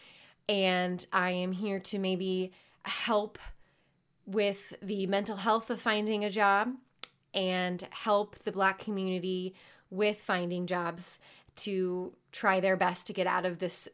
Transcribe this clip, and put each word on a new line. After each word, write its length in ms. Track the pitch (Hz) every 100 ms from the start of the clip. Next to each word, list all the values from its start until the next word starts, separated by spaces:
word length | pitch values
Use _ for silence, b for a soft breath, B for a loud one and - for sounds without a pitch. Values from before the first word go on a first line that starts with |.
| B B B B -
And 580 | 202 190 180 180 180 -
I 180 | 185 180
am 220 | 180 180
here 260 | 185 208 196
to 200 | 190 202
maybe 500 | 190 185 190 185 185 b b b
help 540 | - - - 214 214 - - - _ _ _ _ _ _ -
with 480 | 202 202 190 - -
the 240 | 196 208 190
mental 300 | 196 202 196
health 340 | 202 220 226
of 100 | 233
finding 440 | 233 214 214 214
a 60 | 208
job 440 | 202 202 196 240 262 - _ - _ _
and 540 | 196 185 185 180 180 -
help 460 | - 226 202 208 -
the 100 | -
Black 300 | 190 190 190
community 720 | - 196 190 185 185 185 185 B B B B
with 300 | 185 208 208
finding 460 | - 185 175 175 175
jobs 540 | 175 170 170 180 - B B B
to 580 | - 214 190 185 180 180 - _
try 260 | - 208 190
their 180 | 190 185
best 300 | 180 175 -
to 60 |
get 160 | 196 180
out 180 | 180 180
of 140 | 175
this 280 | 180 - -